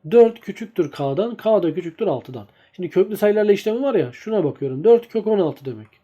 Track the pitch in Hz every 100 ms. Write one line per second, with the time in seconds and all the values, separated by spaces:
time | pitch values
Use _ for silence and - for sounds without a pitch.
0 | 156 233 226 226 - 190 226 - 156 -
1 | 139 139 226 226 220 214 170 151 175 -
2 | 208 131 - 127 101 _ _ - 175 180
3 | 214 202 208 214 208 202 220 226 277 233
4 | 127 - 214 220 151 - 139 131 196 233
5 | 233 226 208 208 160 135 135 110 110 _